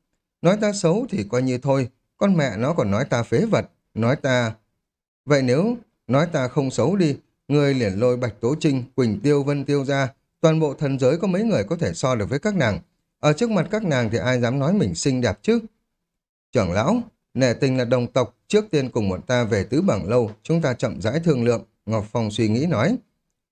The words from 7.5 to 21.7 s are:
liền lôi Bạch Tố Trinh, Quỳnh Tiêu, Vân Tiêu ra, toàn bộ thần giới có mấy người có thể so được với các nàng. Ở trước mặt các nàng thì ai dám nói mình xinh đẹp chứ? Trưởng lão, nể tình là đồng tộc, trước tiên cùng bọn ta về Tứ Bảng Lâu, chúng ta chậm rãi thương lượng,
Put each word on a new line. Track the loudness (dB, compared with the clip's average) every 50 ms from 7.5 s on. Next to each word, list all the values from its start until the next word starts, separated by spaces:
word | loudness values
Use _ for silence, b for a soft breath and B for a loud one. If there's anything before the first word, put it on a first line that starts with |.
| 2 2 4 2 2
liền | 2 0 0 0
lôi | 0 2 2 2
Bạch | 0 -2 -4 -4 -2
Tố | -2 -2 -2 0
Trinh, | 0 0 0 0 -4 -4 _
Quỳnh | 0 0 0 0 0
Tiêu, | 0 2 2 2 2
Vân | 0 -2 -2 -2
Tiêu | -2 -2 -2 -2
ra, | -2 -2 -2 -2 -4 -6 _ _ _ _ _
toàn | 2 2 4 4
bộ | 2 0 -2
thần | -2 -4 -2 0 2
giới | 2 2 2 2
có | 0
mấy | -2 0 0 0
người | 0 0 0 0
có | -2 -4
thể | -2 -2 -4 -4
so | -2 -2 0 0
được | 0 -2 -2
với | -4 -2
các | -2 -2 0
nàng. | 2 2 0 0 -2 -6 _ _ _ _ _ _ _
Ở | 0 0 2
trước | 2 0 0
mặt | 0 0 -2 -2
các | -2 -4 -2
nàng | 0 0 0 0 0 0
thì | -2
ai | 0 0 0 0
dám | 0 0 0 0
nói | 0 0 0
mình | 0 0 0 -2
xinh | -2 -2 0 0 0
đẹp | 0 -2 -2 -2 0
chứ? | 0 0 0 -2 -6 _ _ _ _ _ _ _ _ _ _ _ _ _ _ _ _ -2
Trưởng | 0 0 0 0
lão, | 0 0 0 0 -2 -2 -6 -12 _ _ _ -4
nể | 0 0 0 0
tình | 0 0 0 0
là | 0 0
đồng | 0 0 0 0
tộc, | 0 0 -2 -2 -2 -4 _ _ 0
trước | 0 0 0 0
tiên | -2 -2 -2 -2
cùng | -2 -2 -2 -2
bọn | -2 -4 -4
ta | -2 0 0 0
về | 2 0 0 0
Tứ | 0 0 0 2
Bảng | 2 0 0 0 0
Lâu, | 0 0 0 0 -4 -8 -6
chúng | -2 -2 0 0
ta | 0 -2
chậm | -2 -2 -4 -4 -4
rãi | -4 -4 -2 -2
thương | 0 0 0 2 0
lượng, | -2 -2 -4 -8 _